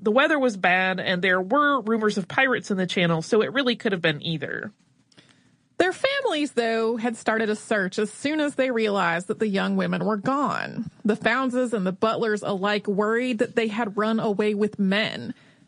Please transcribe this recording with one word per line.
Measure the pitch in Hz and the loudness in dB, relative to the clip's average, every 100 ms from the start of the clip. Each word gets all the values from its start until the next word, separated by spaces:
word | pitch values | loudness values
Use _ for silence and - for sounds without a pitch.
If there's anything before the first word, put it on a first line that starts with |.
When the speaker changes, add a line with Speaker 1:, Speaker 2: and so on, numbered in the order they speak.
Speaker 1:
The | 208 | 0
weather | 226 302 311 | 4 4 4
was | 254 196 | 2 2
bad, | 175 185 185 185 | 2 4 2 0
and | 117 180 | 0 0
there | 190 185 | 2 2
were | 185 277 294 277 | 2 2 4 2
rumors | 208 226 214 208 | 0 0 2 0
of | 180 | -2
pirates | - 262 240 - | 0 2 0 -2
in | 196 | -2
the | 180 | 0
channel, | - 170 165 | 2 2 0
so | 160 214 | 2 2
it | 156 | 2
really | 240 254 | 0 0
could | 233 233 | -2 -2
have | 190 | 0
been | 165 147 | 0 -2
either. | 165 160 135 - 214 - _ _ _ - _ _ _ _ _ - | -4 -6 -6 -8 -10 -14 _ _ _ -20 _ _ _ _ _ 0
Speaker 2:
Their | 359 | 0
families, | 359 539 554 523 311 285 | 0 -2 0 0 0 -2
though, | - 226 226 226 233 | -2 0 0 0 -2
had | 240 233 | -4 -2
started | - 220 220 | 0 0 0
a | 214 | -4
search | - 214 185 202 | -2 -2 0 -2
as | 208 | -4
soon | - 277 311 | -4 -4 0
as | 294 | -2
they | - 262 | 0 0
realized | 233 214 196 175 170 180 | 2 0 2 0 0 -4
that | 208 | -2
the | 220 | -2
young | 196 190 196 | 0 0 0
women | 180 180 | 0 0
were | 180 214 | 0 -2
gone. | 220 269 262 60 50 - 226 - | 0 0 0 -2 -6 -8 -10 -2
The | 208 220 | 0 0
Fowndeses | 226 240 262 247 254 | 0 0 0 0 -2
and | 226 | 0
the | 185 | -2
Butlers | 185 220 156 226 208 | 0 0 0 0 -2
alike | - 196 202 208 208 | -2 -2 0 0 0
worried | 196 208 226 254 226 | 0 0 0 0 0
that | 240 - | 0 0
they | 226 | -2
had | 208 233 202 | -2 -4 0
run | 214 226 | 0 2
away | 233 196 214 | 0 0 0
with | 208 208 - | 0 0 0
men. | 196 196 214 - 120 - - _ | 2 2 0 -4 -8 -12 -18 _